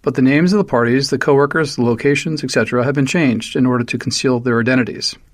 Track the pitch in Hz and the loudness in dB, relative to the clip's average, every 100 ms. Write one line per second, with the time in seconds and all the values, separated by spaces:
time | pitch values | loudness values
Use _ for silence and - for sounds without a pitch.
0 | - 131 131 143 180 208 - 123 117 127 | -4 2 4 4 4 2 0 0 2 0
1 | 139 131 - 143 143 165 147 - 120 117 | 0 -2 2 2 2 0 -4 0 0 2
2 | 143 143 170 151 131 - 113 123 123 143 | 0 0 -2 -6 -2 -2 0 0 0 0
3 | 135 180 143 113 - 135 127 123 120 120 | 0 2 0 0 -4 0 0 0 -2 -4
4 | - - 139 123 123 117 117 127 110 - | -4 -2 0 0 0 0 2 0 0 -4
5 | - - _ | -8 -10 _